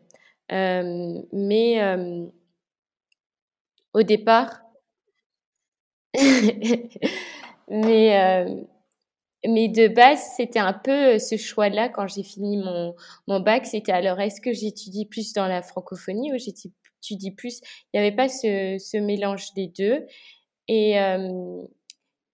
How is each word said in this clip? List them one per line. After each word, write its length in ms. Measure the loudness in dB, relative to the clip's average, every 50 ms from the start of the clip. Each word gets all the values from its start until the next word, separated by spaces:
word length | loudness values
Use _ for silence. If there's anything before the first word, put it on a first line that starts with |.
| _ _ _ _ _ _ _ _ _ -8
Euh, 720 | -4 -2 -2 0 0 -2 -2 -4 -6 -6 -6 -8 -8 -10 -12 -8 -6
mais, 480 | -4 -2 2 2 2 4 2 2 2
euh, 460 | 0 0 0 -2 -4 -6 -8 -10 -12 -12 -16 _ _ _ _ _ _ _ _ _ _ _ _ _ _ _ _ _ _ _ _ _ _ _ _ _ _ _ _ _ _ _ 2
au 80 | 2 4
départ, 580 | 4 2 2 4 4 4 4 4 0 -6 -16 _ _ _ _ _ _ _ _ _ _ _ _ _ _ _ _ _ _ _ _ _ _ _ _ _ _ _ _ _ _ 0
<laughs> 40 | 4 6 6 8 6 6 4 2 2 0 0 0 0 -2 -6 -10 -6 -6 -6 -6 -8 -12 -14 -16 -18 -20 -20 -20 _ _ -8
mais, 500 | -4 0 2 4 6 6 6 6 6 6
euh, 420 | 6 4 4 2 0 -2 -6 -10 -12 -16 _ _ _ _ _ _ _ _ _ _ _ _ _ _ -2
mais 220 | 0 2 2 2 2
de 180 | 4 4 4
base, 460 | 6 8 8 8 8 8 6 0 -4 -6
c'était 220 | -6 -6 -2 -2 0
un 140 | 0 0 -2
peu, 420 | -2 -2 0 0 4 4 4 4
euh, 40 | 4
ce 160 | 2 -2 -6
choix-là 520 | -6 -6 -6 -2 0 0 0 0 0 -2 -2
quand 200 | -4 -6 -8 -8
j'ai 160 | -8 -10 -12
fini 320 | -12 -12 -8 -6 -4 -4
mon, 400 | -4 -4 -4 -4 -4 -6 -6 -8 -12 -18 -20 -20 -16 _ -4
mon 100 | -4 0
bac. 280 | 2 2 2 2 0
C'était, 260 | -4 -8 -6 -2 -2 0
alors, 260 | 0 0 0 -2 -2
est-ce 220 | -4 -4 -6 -6
que 120 | -6 -6 -6
j'étudie 540 | -4 -6 -8 -8 -10 -14 -12 -10 -10 -10
plus 260 | -10 -10 -10 -10 -6 -4
dans 140 | -4 -2
la 160 | -2 -4 -6 -8
francophonie 720 | -10 -12 -14 -14 -12 -16 -14 -10 -8 -8 -6 -6 -6 -6
ou 60 | -8
j'étudie 920 | -8 -12 -14 -14 -18 -20 -20 _ _ _ _ _ -14 -14 -12 -12 -12 -12
plus ? 300 | -12 -12 -14 -14 -14 -14 -18 -20 -20 -20 _ _ -2
Il 80 | 0
n'y 40 | 0
avait 120 | 0 0
pas 120 | 0 -2 -2
ce, 500 | -2 -4 -4 -2 -2 -2 -4 -4 -6 -8
ce 160 | -8 -8 -6
mélange 580 | -4 -4 -2 -4 -4 -4 -4 -6 -6 -10 -10 -10
des 140 | -8 -8 -8
deux. 380 | -6 -4 -2 0 0 -2 -4 -8 -18 -20 -20 -20 -20 _ _ _ _ _ _ -2
Et, 300 | 0 2 2 2 2 2
euh, 600 | 2 0 0 -2 -4 -6 -8 -10 -10 -12 -12 -14 -16 -18 _ _ _ -20 -20 _ _ _ _ _ _ _